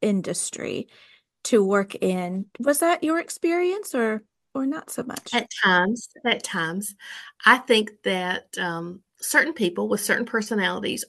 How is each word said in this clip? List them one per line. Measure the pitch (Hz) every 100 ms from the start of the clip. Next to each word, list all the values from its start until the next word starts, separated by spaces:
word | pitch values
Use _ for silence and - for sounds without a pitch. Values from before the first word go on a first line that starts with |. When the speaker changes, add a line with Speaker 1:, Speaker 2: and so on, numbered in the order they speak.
Speaker 1:
industry | 214 196 - 175 - - - - - - - _ _ _
to | - 226
work | 190 202 196 -
in. | 185 185 180 185 208 -
Was | 262 285
that | 339 349
your | 311 330
experience | - - 339 349 359 403 392
or, | 254 226 214 - _ _
or | 269 269
not | 311 -
so | -
much? | 247 - -
Speaker 2:
At | 240 240 -
times, | 196 180 185 240 - -
at | 240 -
times. | - 185 160 185 208 - - - - -
I | 220 247
think | - 220 214 -
that, | 196 185 180 180 - -
um, | 180 170 170 185 _ _
certain | - 294 302
people | 311 185 208 214
with | 202
certain | - - 240
personalities | 226 214 214 180 180 202 233